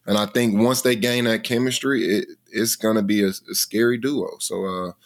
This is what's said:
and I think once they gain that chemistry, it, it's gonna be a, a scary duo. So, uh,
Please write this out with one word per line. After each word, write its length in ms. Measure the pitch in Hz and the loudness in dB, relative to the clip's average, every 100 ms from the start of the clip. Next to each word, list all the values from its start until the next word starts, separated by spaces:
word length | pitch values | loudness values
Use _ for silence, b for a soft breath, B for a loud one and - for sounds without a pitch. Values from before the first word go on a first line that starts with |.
| - | -2
and 100 | 104 | 0
I 80 | 104 | 0
think 300 | 123 120 101 | 2 2 4
once 220 | 120 127 | 2 4
they 160 | 127 117 | 2 2
gain 280 | 120 123 | 2 0
that 200 | 120 110 | 0 0
chemistry, 580 | - 120 131 127 151 135 | 0 0 0 -2 0 0
it, 240 | 85 104 - - _ | 0 0 -2 -12 _
it's 260 | 110 113 - | -4 -2 0
gonna 260 | 110 110 | 0 2
be 200 | 101 107 | 2 2
a, 60 | 98 | 2
a 260 | 95 - | -2 -8
scary 440 | - - 107 120 120 | -6 -4 0 2 2
duo. 320 | 131 135 90 - | -2 -2 -4 -8
So, 260 | - 95 | -8 -6
uh, 280 | 95 92 90 - | -4 -6 -8 -12